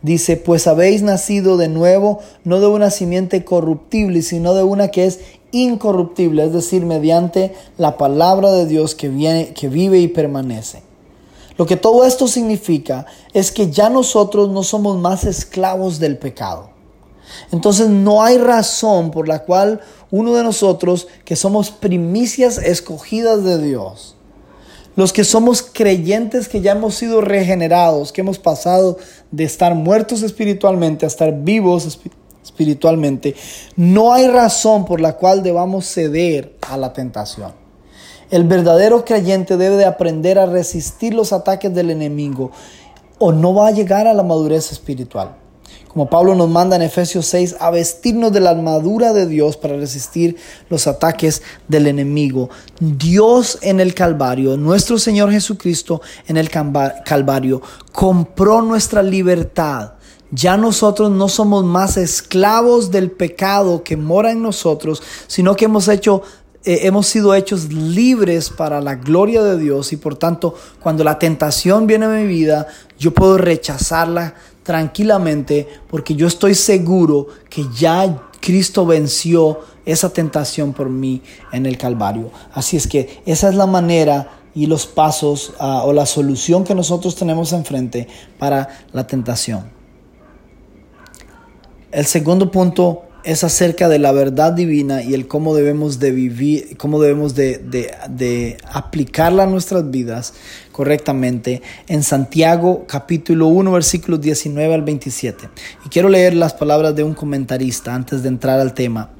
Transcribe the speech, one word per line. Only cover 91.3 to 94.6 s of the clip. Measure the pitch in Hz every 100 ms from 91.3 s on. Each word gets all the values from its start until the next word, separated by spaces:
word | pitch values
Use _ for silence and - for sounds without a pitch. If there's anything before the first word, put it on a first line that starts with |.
| - - - - - _
El | -
segundo | 147 170 151 185 190
punto | 190 180 170 175 170 - -
es | - 160
acerca | 170 - 175 170 175
de | 151
la | 143
verdad | 139 135 131 160
divina | 170